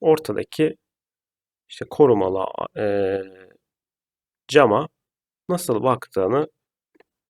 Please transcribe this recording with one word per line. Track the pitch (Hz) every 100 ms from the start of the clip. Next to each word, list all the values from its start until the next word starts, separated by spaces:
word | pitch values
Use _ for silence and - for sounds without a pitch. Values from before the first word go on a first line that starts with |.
ortadaki | 160 156 - 101 95 - 156 - _ _ _ _ _ _ _ _ _
işte | - -
korumalı, | - 143 107 92 95 - - - -
e, | 104 101 95 98 95 95 92 _ _ _ _ _ _ _ _ _ -
cama | 151 123 104 156 _ _ _ _ _ -
nasıl | 175 - 110
baktığını | 131 117 - - 95 131 156 _ _ _ _ _ _ _ _